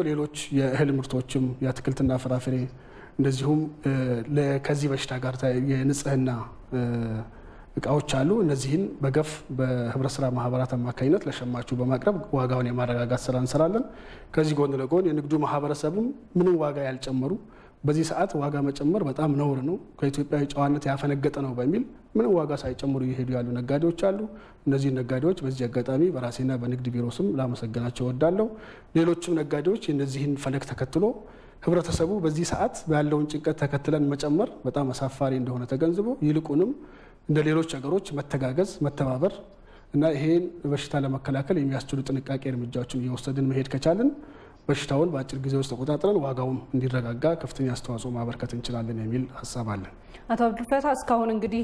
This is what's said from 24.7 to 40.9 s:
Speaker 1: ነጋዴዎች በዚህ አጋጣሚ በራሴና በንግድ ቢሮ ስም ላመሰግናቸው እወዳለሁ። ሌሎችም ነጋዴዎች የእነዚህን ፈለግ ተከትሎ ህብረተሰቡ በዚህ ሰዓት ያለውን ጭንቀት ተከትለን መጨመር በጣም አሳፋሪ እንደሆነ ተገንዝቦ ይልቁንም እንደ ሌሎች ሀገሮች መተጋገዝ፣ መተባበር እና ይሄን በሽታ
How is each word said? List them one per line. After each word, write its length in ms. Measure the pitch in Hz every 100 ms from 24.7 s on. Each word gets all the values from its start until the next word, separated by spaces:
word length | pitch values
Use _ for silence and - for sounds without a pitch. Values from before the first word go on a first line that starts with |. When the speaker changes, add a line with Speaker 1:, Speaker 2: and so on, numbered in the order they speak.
| 135 139
Speaker 1:
ነጋዴዎች 480 | 131 120 131 160 190
በዚህ 240 | 135 131
አጋጣሚ 400 | 120 123 120 131 185
በራሴና 400 | 131 120 123 131 127
በንግድ 300 | 120 127 123
ቢሮ 160 | 120 120
ስም 180 | - 202 135
ላመሰግናቸው 680 | 127 120 113 117 120 -
እወዳለሁ። 440 | 127 127 165 190 220 - - - -
ሌሎችም 420 | 165 170 170 175 160
ነጋዴዎች 480 | 147 147 165 220
የእነዚህን 500 | - 143 139 135 143 139
ፈለግ 260 | 135 135 -
ተከትሎ 380 | - 131 160 208 - - - - -
ህብረተሰቡ 500 | - 175 165 165 165 208
በዚህ 260 | 160 151 175
ሰዓት 300 | - 233 - 160
ያለውን 400 | 151 147 151 151
ጭንቀት 300 | 151 156 156
ተከትለን 460 | 143 143 - 156 143
መጨመር 440 | 139 151 160 254 -
በጣም 260 | 131 143 135
አሳፋሪ 460 | 123 135 - 135 131
እንደሆነ 280 | 123 123 123
ተገንዝቦ 440 | 135 165 175 226 269
ይልቁንም 500 | 151 156 156 143 208 294 - - - - -
እንደ 140 | 151
ሌሎች 280 | 156 160 160
ሀገሮች 340 | 139 139 190 -
መተጋገዝ፣ 560 | 139 139 135 131 143 196 -
መተባበር 540 | 143 - 135 131 190 - - - - - -
እና 120 | 147 160
ይሄን 320 | 139 156 175 175 -
በሽታ 360 | 143 143 -